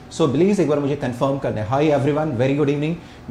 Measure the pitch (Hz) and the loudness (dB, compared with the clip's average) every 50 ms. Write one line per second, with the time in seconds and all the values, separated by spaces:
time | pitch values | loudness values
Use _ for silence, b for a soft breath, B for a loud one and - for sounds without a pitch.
0 | B B - - 165 143 120 139 180 202 208 190 165 139 151 143 143 135 147 143 | B B -2 0 0 2 2 4 4 4 4 4 2 2 2 0 0 0 -2 -2
1 | 135 123 117 120 147 135 139 139 - 127 110 107 104 95 131 139 151 156 147 139 | -4 -4 -2 -2 0 0 0 -2 -2 -4 -4 -4 -2 -2 0 2 2 4 2 2
2 | 127 - 143 151 156 160 131 107 127 131 139 147 151 139 147 143 147 156 170 170 | 2 2 0 0 0 -2 0 0 0 2 2 2 2 0 0 0 -2 -2 -4 -6
3 | B B B B B B | B B B B B B